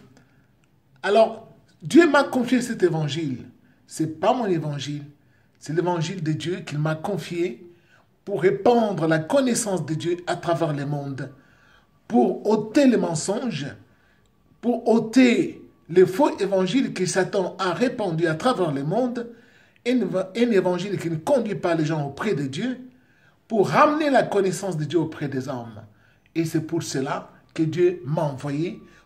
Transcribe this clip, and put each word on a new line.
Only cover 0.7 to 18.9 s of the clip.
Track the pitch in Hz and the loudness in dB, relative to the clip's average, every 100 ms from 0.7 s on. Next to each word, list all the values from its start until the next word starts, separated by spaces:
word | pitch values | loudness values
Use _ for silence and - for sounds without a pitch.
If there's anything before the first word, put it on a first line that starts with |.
| _ _ _ | _ _ _
Alors, | 185 220 220 - - - _ _ | 2 4 4 2 -18 -20 _ _
Dieu | 156 277 339 | 4 6 8
m'a | 285 | 6
confié | - 254 240 247 | 2 0 0 0
cet | - - | 0 0
évangile. | 180 156 147 151 151 117 - _ _ _ _ | 0 2 -2 -4 -6 -6 -12 _ _ _ _
C'est | - 156 - | -6 -6 0
pas | 202 | 0
mon | 254 208 | 2 0
évangile, | 165 147 143 135 147 143 - _ _ _ _ | -2 -2 -6 -8 -10 -12 -20 _ _ _ _
c'est | - | -6
l'évangile | 160 175 175 160 190 | -2 0 -2 -2 -4
de | 151 | -4
Dieu | 156 165 196 | -4 -4 -8
qu'il | - 147 | -6 -4
m'a | 156 | -2
confié | 156 - 175 - 175 170 - - - _ _ _ _ | -4 -4 -6 -6 -4 -4 -6 -16 -20 _ _ _ _
pour | - 190 | -8 0
répandre | 185 196 240 240 214 170 160 | 2 2 4 4 2 0 0
la | 160 | 0
connaissance | 156 277 254 226 208 180 | 2 2 2 0 -2 -4
de | 151 | -2
Dieu | 156 170 175 - | -4 -4 -4 -4
à | 175 | -6
travers | 170 165 160 | -2 0 0
le | 143 143 | -2 -4
monde, | 147 139 131 143 - _ _ _ _ _ _ - | -6 -6 -8 -10 -14 _ _ _ _ _ _ 0
pour | 233 208 - - | 2 2 0 0
ôter | 214 - 294 269 | 0 2 4 6
les | 202 | 4
mensonges, | 175 160 - - 254 151 139 - - _ _ _ _ _ _ _ | 0 -4 -4 -4 -4 -6 -8 -12 -20 _ _ _ _ _ _ _
pour | 240 233 247 | -2 -2 2
ôter | 226 - 262 247 - - - - _ - | 2 4 6 6 6 0 -4 -20 _ 0
les | 180 180 | 6 6
faux | - 311 - | 6 0 2
évangiles | 190 190 185 269 220 | 0 0 2 0 0
que | - | -2
Satan | 175 190 185 202 180 - | -2 0 0 0 -2 -4
a | 190 | -4
répandus | 165 247 - 196 160 170 | 0 -2 0 -4 0 0
à | |
travers | 156 254 185 165 | 0 0 0 0
le | 139 | -2
monde, | 143 | -2